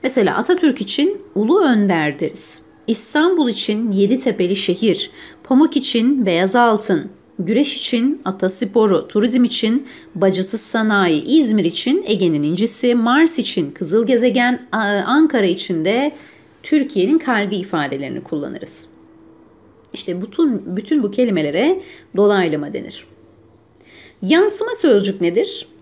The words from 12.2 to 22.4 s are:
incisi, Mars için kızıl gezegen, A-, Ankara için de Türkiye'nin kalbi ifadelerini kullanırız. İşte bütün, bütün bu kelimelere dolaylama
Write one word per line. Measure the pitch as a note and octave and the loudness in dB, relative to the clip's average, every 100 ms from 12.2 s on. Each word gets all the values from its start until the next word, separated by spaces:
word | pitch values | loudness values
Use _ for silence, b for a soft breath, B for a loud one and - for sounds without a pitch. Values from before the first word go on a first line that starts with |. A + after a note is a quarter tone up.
| F3+ D3+ | 0 0
incisi, | D3 E3+ A3+ - B3 | -2 0 0 2 2
Mars | A#3+ A3+ C4+ E4 - | 2 2 2 2 2
için | - - C#3+ | -2 -4 -4
kızıl | - E3 G#3 A#3 | -6 -2 0 2
gezegen, | A#3+ B3 A3+ A#3+ B3 - | 2 2 2 0 -2 -4
A-, | G#3+ G#3 G#3 F#3+ | -4 -2 -2 0
Ankara | C#4 D#4 C4 F#3+ | 2 4 2 0
için | F#3 - E3+ | 0 -4 -2
de | E3 A3+ D4 B B B B _ | 0 0 -2 B B B B _
Türkiye'nin | - D4+ C4 G3 F#3+ D#4+ | -2 0 0 0 2 2
kalbi | C4 A3 G3+ G3+ | 2 -2 -2 -4
ifadelerini | F#3+ E3+ C#3+ C#3 C#3 B2+ | -4 -4 -4 -4 -8 -10
kullanırız. | - D3+ C#3+ - - - - - - - - - - _ _ _ _ | -8 -8 -8 -10 -8 -8 -10 -18 -20 -20 -20 -20 -20 _ _ _ _
İşte | - - F3+ | -12 -8 -8
bütün, | G#3 - D#4+ G#3 - F#3 | -8 -2 0 -2 -6 -8
bütün | G#3+ D4+ | -2 -2
bu | G#3 | 0
kelimelere | G3+ B3 F3+ D3+ D#3 C#4+ F#4+ B B B F#3+ | 0 0 0 -2 0 0 -2 B B B 2
dolaylama | G#3 G3+ | 2 4